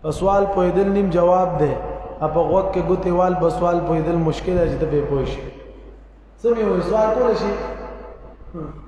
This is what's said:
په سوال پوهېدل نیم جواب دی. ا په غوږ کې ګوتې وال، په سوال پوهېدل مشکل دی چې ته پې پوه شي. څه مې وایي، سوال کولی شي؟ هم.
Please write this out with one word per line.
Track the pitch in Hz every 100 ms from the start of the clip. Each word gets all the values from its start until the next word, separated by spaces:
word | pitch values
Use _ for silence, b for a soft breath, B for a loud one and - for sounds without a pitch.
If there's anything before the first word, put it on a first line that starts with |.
په | 156
سوال | 147 190 196 196
پوهېدل | - 180 170 196
نیم | 202 196
جواب | 170 175 180 180 151
دی. | 147 127 - - - -
ا | 151
په | 160
غوږ | 151 180 190
کې | 190 165
ګوتې | 180 180 175
وال، | 180
په | 180 165
سوال | 160 175 170
پوهېدل | 156 165 156 170
مشکل | 160 151 - 180
دی | 160
چې | 131
ته | 151
پې | 147 139
پوه | 139
شي. | 123 - - - - - - - - - - -
څه | 233
مې | 226
وایي، | 208 180
سوال | 170 214 214
کولی | 226 240
شي؟ | 214 202 202 - - - - - - - - -
هم. | 170 147 151